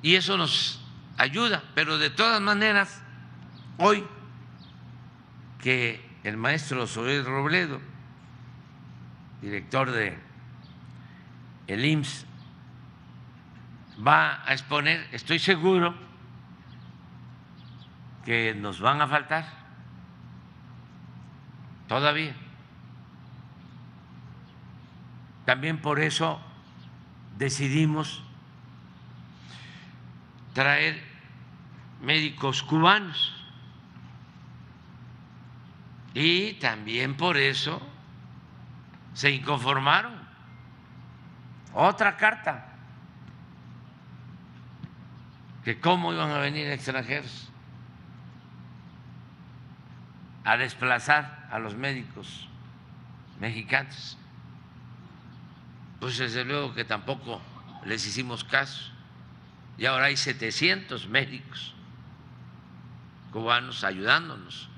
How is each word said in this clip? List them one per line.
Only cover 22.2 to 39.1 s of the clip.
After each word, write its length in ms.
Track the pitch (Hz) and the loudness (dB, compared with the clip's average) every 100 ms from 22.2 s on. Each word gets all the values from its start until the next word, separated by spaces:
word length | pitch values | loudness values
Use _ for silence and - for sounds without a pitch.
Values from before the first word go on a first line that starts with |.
| 156 131 - - - - - - - - - - - - - - - - - - - - - - - - - - - - - - - | 0 -6 -14 -18 -20 -20 -18 -18 -18 -20 -18 -18 -18 -18 -18 -18 -18 -20 -20 -18 -18 -18 -18 -20 -18 -18 -18 -18 -18 -18 -18 -4 2
También 340 | 127 151 160 | 4 2 0
por 200 | 156 143 | 2 4
eso 420 | 156 147 165 151 - - - - - - - - - - | 4 4 2 0 -10 -18 -20 -18 -18 -18 -20 -18 -16 -2
decidimos 840 | 139 139 139 147 156 156 151 - - - - - - - - - - - - - - - - - - - - - - - - | -2 0 2 4 4 4 -2 -8 -14 -18 -20 -20 -20 -20 -20 -20 -18 -18 -18 -18 -18 -18 -16 -18 -18 -18 -18 -18 -20 -20 -6
traer 500 | 127 135 147 156 156 - - - - - - - - - - | 4 6 6 4 0 -10 -18 -18 -18 -18 -18 -18 -18 -18 -8
médicos 600 | 131 156 151 - 139 123 | 2 4 4 0 0 0
cubanos 720 | - 156 170 208 190 147 - - - - - - - - - - - - - - - - - - - - - - - - - - - - - | 2 6 8 8 4 0 -2 -2 -16 -18 -18 -20 -20 -18 -18 -18 -20 -20 -18 -18 -20 -20 -20 -18 -18 -18 -18 -20 -18 -18 -20 -20 -20 -18 -8
y 400 | 120 156 180 208 | 2 4 4 2
también 640 | 196 123 107 107 117 131 143 | 0 -2 0 -2 0 0 2
por 220 | 175 147 | 4 6
eso 440 | 139 135 147 165 196 - - - - - - - - - - - - | 4 4 -2 -4 -8 -16 -20 -18 -18 -18 -18 -18 -18 -18 -18 -20 -14